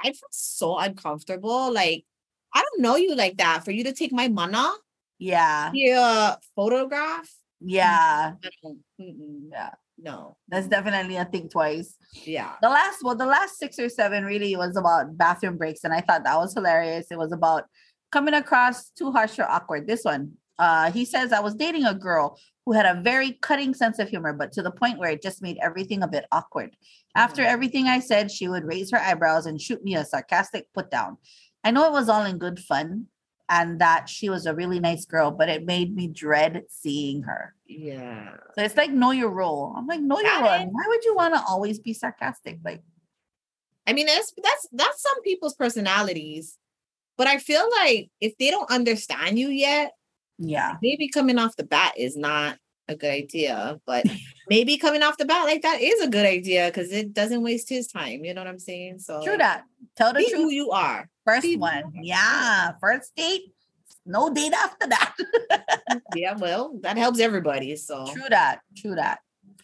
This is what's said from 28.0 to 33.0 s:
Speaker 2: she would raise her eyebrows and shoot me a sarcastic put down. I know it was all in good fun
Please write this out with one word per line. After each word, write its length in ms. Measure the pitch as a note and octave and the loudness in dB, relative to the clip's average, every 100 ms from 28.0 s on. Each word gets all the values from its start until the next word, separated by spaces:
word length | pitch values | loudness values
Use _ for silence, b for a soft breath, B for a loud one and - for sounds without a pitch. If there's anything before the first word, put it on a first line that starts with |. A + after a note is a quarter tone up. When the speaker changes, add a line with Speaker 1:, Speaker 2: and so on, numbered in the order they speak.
| B3+ G#3 G#3 | 2 2 2
Speaker 2:
she 160 | - F3+ | -4 -4
would 160 | F3+ D#3+ | -4 -4
raise 260 | F#3 G3 | -6 0
her 80 | D#3+ | 0
eyebrows 460 | F#3 E3+ E3 D#3+ E3+ | 2 2 2 2 0
and 120 | D#3 | -6
shoot 240 | - A#3 | -6 -6
me 120 | G3 F3 | -4 -4
a 100 | C#3+ | -2
sarcastic 680 | C#3+ - F3+ F#3+ G#3+ - | -4 -2 0 0 -4 -10
put 160 | - F3+ | -10 -4
down. 260 | B2 G2+ - b b b b | -4 -4 -8 b b b b
I 80 | G#3+ | 0
know 140 | B3 D#4+ | 4 4
it 40 | |
was 160 | D4 A3+ | 4 2
all 160 | G#3+ | 2
in 140 | G3+ F3+ | 2 -4
good 220 | F3 F3+ | -6 -6
fun 480 | - C#3+ D#3+ G3 | -2 -2 -2 -6